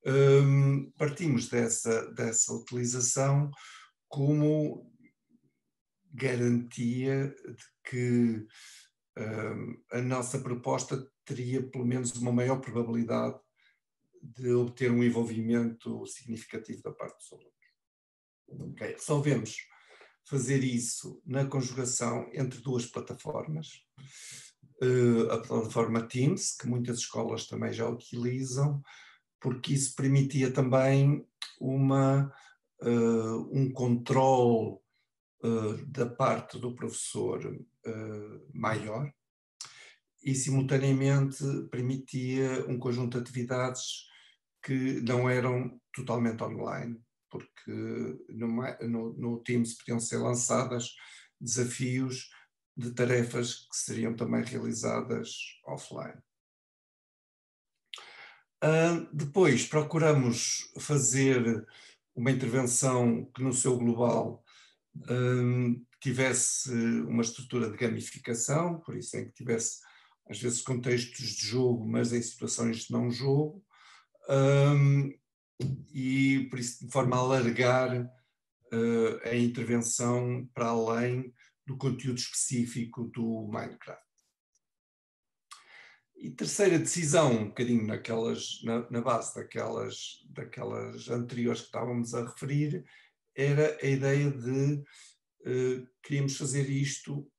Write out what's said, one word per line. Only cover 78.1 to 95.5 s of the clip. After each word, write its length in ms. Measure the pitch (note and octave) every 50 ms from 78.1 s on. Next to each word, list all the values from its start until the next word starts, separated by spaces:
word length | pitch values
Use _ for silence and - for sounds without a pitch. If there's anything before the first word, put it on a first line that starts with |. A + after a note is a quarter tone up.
| - _ _ _ _ _ _ _ _ _ _ _ -
eh, 580 | A2+ A#2 A#2 A#2 A#2 A2+ A2+ A2 - - A2+
a 40 | A#2+
intervenção 1120 | A#2+ A#2+ A#2+ A#2+ - A#2+ A2+ A#2+ A#2+ A#2 - - - B2 A#2+ B2 B2 B2 B2 B2 B2 B2 - _
para 140 | A#2+ A#2+ A#2
além 640 | A#2 A#2 A2+ A2+ A#2 A#2 A#2+ B2 B2 B2+ C3 - - _ _ _ _ _ _
do 100 | - C#3
conteúdo 420 | C#3 - C3+ A#2 - - C3 A#2+ A#2+
específico 840 | - - - - - - C3+ A#2+ A#2+ A2+ - A#2+ A2+ A2+ - - A#2
do 420 | - - B2+ A#2 A2+ A2+ A2 A2 G#2 G#2+
Minecraft. 500 | A2+ G2+ F#2+ - - - - - - _ _ _ _ _ _ _ _ _ _ _ _ _ _ _ _ _ _ _ _ _ _ _ _ _ _ _ _ _ _ - - - - - - - - - _ _ _ _
E 140 | - - -
terceira 480 | - - - - - - G3+ F#3 E3+ D3+
decisão, 540 | - - - F3 E3 C#3+ D#3 E3+ D#3 C3+ A#2
um 160 | A2 G#2+ G#2
bocadinho 380 | - - B2 A#2+ A#2+ A2+ G#2+
naquelas, 760 | G#2+ G#2+ - - - A2+ A2+ A2+ A#2 A#2 A2+ - - - - -
na, 260 | A2 A2+ A#2 A#2 -
na 100 | A#2+ A#2
base 340 | A#2 C3 A#2+ A2 - - -
daquelas, 920 | B2+ - - - B2+ A2 A2 A2+ A2+ A2 A2 A2 - - - - - _ -
daquelas 800 | - - B2 - - B2 A2+ G#2+ G#2+ A2 A2 A2+ A2+ A#2 A#2 -
anteriores 520 | A#2+ B2 A#2+ A#2+ - A#2+ A#2+ A#2 A#2 -
que 60 | -
estávamos 480 | - - - A#2 B2+ B2 A#2+ A#2 A2+ A#2
a 100 | A#2+ A#2+
referir, 600 | A#2+ - - - C3 C#3+ D3 D3 D3+ D3 F3+ - - - - - _ _ _ _ _ _
era 420 | - C3+ C#3+ C#3+ C#3+ D3+ D3+ - - -
a 40 |
ideia 440 | C3+ C#3 C3+ C3+ C3+ C#3 C#3+ C#3+ C#3+
de, 520 | C3 A#2+ A#2 B2 C3 C3+ C#3 C#3+ D3 C#3+ C#3+ _ - - - - _ _ _ _ _ _ -
eh, 420 | -